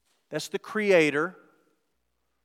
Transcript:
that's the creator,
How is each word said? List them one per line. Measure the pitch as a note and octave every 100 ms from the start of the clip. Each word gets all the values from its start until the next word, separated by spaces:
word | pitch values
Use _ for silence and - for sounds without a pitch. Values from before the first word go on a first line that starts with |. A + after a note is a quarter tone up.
| _ _ -
that's | D3+ -
the | G3
creator, | - G#3+ G#3 F3 D3+ C#3+ F3 - _ _ _ _ _ _ _ _ _ _